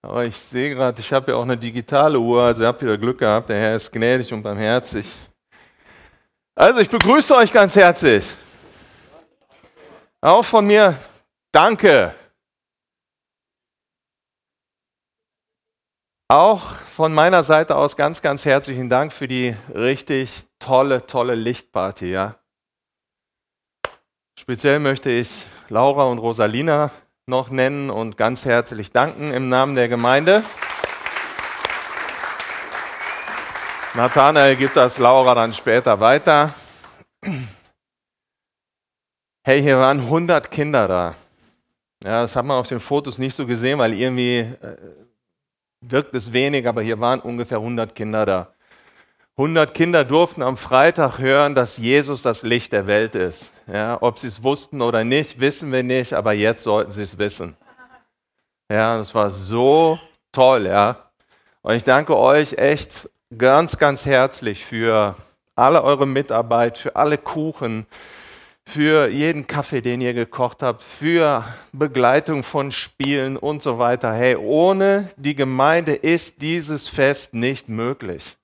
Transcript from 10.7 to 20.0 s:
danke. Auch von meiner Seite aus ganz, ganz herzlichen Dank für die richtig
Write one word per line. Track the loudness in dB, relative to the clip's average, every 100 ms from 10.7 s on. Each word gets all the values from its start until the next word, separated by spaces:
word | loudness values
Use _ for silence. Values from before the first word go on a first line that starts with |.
| 6 4 2 -12 _ _ _ _
danke. | 4 4 4 6 6 4 -4 _ _ _ _ _ _ _ _ _ _ _ _ _ _ _ _ _ _ _ _ _ _ _ _ _ _ _ _ _ _ _ _ _ _ _ _ _ _ _ _ _
Auch | 4 6 4 -4 -18 -18 -4
von | -2
meiner | 2 4 4
Seite | 4 2 2 0
aus | 0 0
ganz, | -4 -2
ganz | -4 -4 0
herzlichen | 0 0 -8 -2
Dank | -2 -2
für | -8 -8
die | -4 -4 -6 -12
richtig | -4 -2 -2